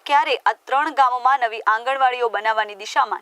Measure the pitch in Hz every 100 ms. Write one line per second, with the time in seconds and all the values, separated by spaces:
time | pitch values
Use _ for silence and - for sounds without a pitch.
0 | - 285 311 247 - 226 - 262 311 285
1 | 254 247 247 269 233 220 - 220 240 269
2 | 262 247 233 208 220 220 214 202 208 294
3 | 240 185